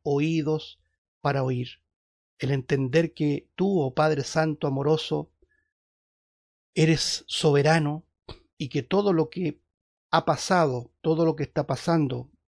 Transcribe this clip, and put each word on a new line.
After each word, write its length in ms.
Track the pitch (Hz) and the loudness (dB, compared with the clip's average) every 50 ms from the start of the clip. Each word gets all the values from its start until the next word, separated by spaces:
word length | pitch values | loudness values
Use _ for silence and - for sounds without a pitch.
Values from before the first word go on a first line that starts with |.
| - | -4
oídos 760 | 151 139 143 151 160 165 160 151 156 156 156 - - - _ _ _ _ _ _ _ _ _ | -2 0 0 0 0 0 0 0 0 -2 -2 -4 -10 -18 _ _ _ _ _ _ _ _ _
para 220 | - 143 135 139 131 | -4 -2 -2 0 -2
oír. 400 | 131 127 123 123 - - - _ _ _ _ _ _ _ _ _ _ _ - | -2 -2 -4 -6 -8 -12 -18 _ _ _ _ _ _ _ _ _ _ _ -6
El 120 | - 131 139 | -4 -2 -2
entender 640 | 135 127 - - 139 135 127 123 165 165 160 - | -2 -2 -2 -2 -2 0 0 2 0 0 0 -2
que 340 | - 151 147 143 - - _ _ | -2 -2 0 0 -2 -6 _ _
tú, 240 | - 185 196 196 175 | -2 -2 0 2 0
oh 140 | 139 131 123 | 0 0 0
Padre 280 | - 151 156 156 143 135 | 0 2 2 0 -2 -4
Santo, 460 | - - 160 156 160 151 - - 143 | -2 -2 0 0 0 -2 -2 -2 -2
amoroso, 640 | 135 135 139 147 160 156 - - 156 147 151 - _ _ _ _ _ _ _ _ _ _ _ _ _ _ _ _ _ _ _ _ _ _ _ _ _ _ _ _ _ | -2 0 2 2 2 0 0 -2 -4 -6 -6 -8 _ _ _ _ _ _ _ _ _ _ _ _ _ _ _ _ _ _ _ _ _ _ _ _ _ _ _ _ _
eres 520 | - 156 160 165 - - - - - - | 2 4 4 4 2 0 -4 -6 -8 -8
soberano 800 | - - - - 156 143 143 139 151 160 165 151 147 151 160 - _ _ _ _ - - - _ _ _ | -8 -6 0 2 2 4 4 4 4 4 2 2 0 -4 -6 -10 _ _ _ _ -20 -20 -20 _ _ _
y 120 | - - 123 | -12 -10 -6
que 160 | - 147 139 | -4 -6 -2
todo 280 | - - 196 202 202 180 | 0 0 2 2 2 2
lo 160 | 160 156 156 | 2 0 0
que 320 | - 180 185 151 147 - _ _ _ _ _ _ _ _ _ _ - | -4 -4 -4 -4 -6 -8 _ _ _ _ _ _ _ _ _ _ 0
ha 120 | 165 - | 0 2
pasado, 680 | - 151 - - - 190 180 165 143 127 123 120 - _ _ | 0 0 -2 0 0 2 2 2 2 0 -4 -8 -10 _ _
todo 240 | - 165 160 156 165 | -2 0 2 2 2
lo 100 | 160 151 | 2 0
que 80 | 147 139 | 0 -6
está 240 | - _ 160 143 | -4 _ -4 -4
pasando, 640 | - 135 - - - 170 165 151 127 123 123 123 - _ _ _ _ | -2 -6 -4 0 0 2 2 2 0 -2 -6 -8 -12 _ _ _ _